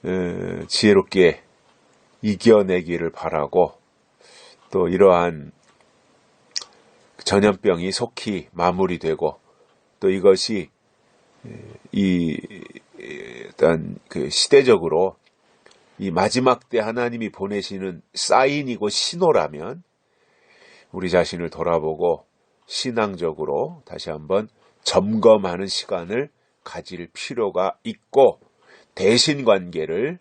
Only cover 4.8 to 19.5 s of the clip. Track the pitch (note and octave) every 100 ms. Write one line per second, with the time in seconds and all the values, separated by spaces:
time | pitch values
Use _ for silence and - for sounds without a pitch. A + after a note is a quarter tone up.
4.8 | F2 F2+ G2 F2 F2 D#2+ D2 _ _ _
5.8 | _ _ _ _ _ _ _ - - _
6.8 | _ _ _ - - G2+ G#2 F#2+ G#2 F2
7.8 | F2+ - A#2+ - A2 F#2+ - E2+ F2 F2+
8.8 | F#2 F2 D#2+ D2+ D#2 - _ _ _ _
9.8 | _ _ F#2+ F#2+ G2 F#2+ - G#2 E2 _
10.8 | _ _ _ _ _ _ - - - -
11.8 | _ - F#2+ F2+ E2+ D2 - F#2+ - -
12.8 | _ - A1+ D2 A1+ A#1+ G#1 - C#2+ E2
13.8 | - - _ E2+ C2+ - - C#3 B2+ G2+
14.8 | E2 E2+ F#2 - _ _ _ _ _ _
15.8 | _ - G2 F2 G#2 A#2+ B2+ B2 _ A2+
16.8 | G#2+ A#2 A#2+ A#2 G#2+ - G2 G2+ - G2
17.8 | F#2+ E2+ _ - - A#2 C#3 D3 C3+ A2
18.8 | G#2 - - E3+ F3+ A#2 D2+